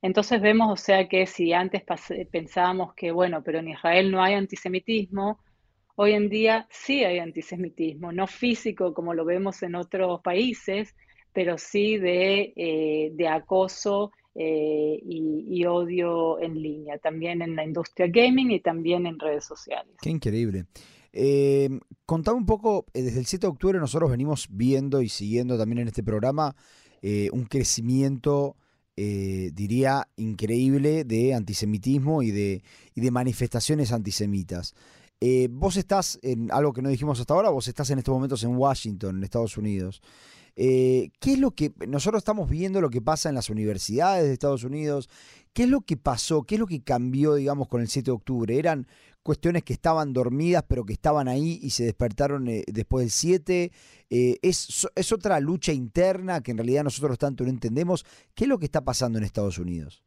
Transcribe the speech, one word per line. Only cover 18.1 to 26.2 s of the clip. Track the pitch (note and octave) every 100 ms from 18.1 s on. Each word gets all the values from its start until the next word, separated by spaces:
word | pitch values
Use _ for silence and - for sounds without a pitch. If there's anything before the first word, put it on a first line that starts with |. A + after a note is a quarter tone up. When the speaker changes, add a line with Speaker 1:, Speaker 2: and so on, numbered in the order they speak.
| F3 B3 B3+ B3+
Speaker 1:
y | G3
también | F3+ E3 E3 F3 F3
en | D#3+
redes | D#3 D3 -
sociales. | D3+ - C3 - _
Speaker 2:
Qué | -
increíble. | D#3+ B2+ G#2+ A#2 F#2+ F2 - - - _
Eh, | - C3+ C#3 C#3 C#3 C#3 C3+ - - -
contame | E3 E3 A#3+
un | G3
poco, | G#3+ A3 G3+ -
eh, | -
desde | B2+ A#2+
el | B2+
siete | F#3 F#3+
de |
octubre | C#3+ F#3 F#3+
nosotros | C#3+ D#3+ D#3+
venimos | B2 C#3+ D3 -
viendo | G2 B2 C3+ C#3 C3+
y | A#2
siguiendo | - G2+ A#2 B2 A#2+
también | A2 A#2
en | A#2+
este | G#2
programa, | G#2 G#2+